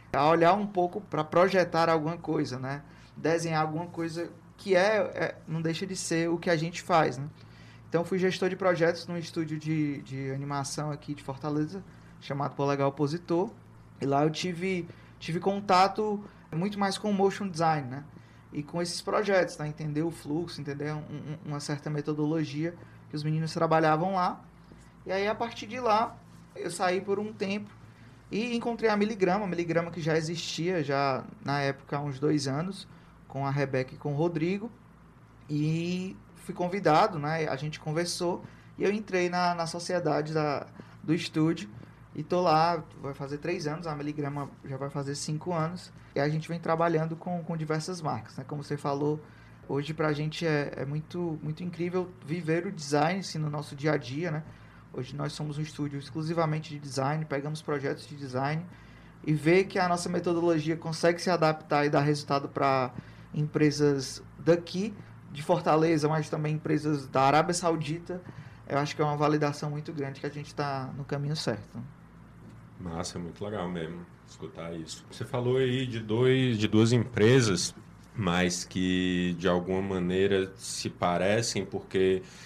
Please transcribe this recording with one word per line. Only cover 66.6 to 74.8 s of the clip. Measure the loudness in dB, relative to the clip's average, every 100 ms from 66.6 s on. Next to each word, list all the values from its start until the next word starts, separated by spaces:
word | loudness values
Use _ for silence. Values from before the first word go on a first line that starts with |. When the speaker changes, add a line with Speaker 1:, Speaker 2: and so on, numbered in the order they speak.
| 0 0 0 -2 0
Speaker 1:
da | 4
Arábia | 6 6 4
Saudita, | 0 0 0 -2 -6 -6 -10 -10 -16 -18 -16 -4
eu | -2
acho | 0
que | 0
é | 0
uma | 2
validação | 2 4 0 -2 -6
muito | -6 -8
grande | -6 -8 -8
que | -10
a |
gente | -10 -8
tá | -4 -4 -4 -6
no | -8
caminho | -6 -4 -2
certo. | -2 -2 -4 -8 -14 -14 -16 -20 -20 -20 -20 -20 -20 -20 -12
Speaker 2:
Massa, | -8 -6 -6 -8
muito | -10 -8
legal | -6 -4 -4
mesmo | -4 -6 -10 -16 -20 -20
escutar | -14 -14 -12 -10
isso. | -10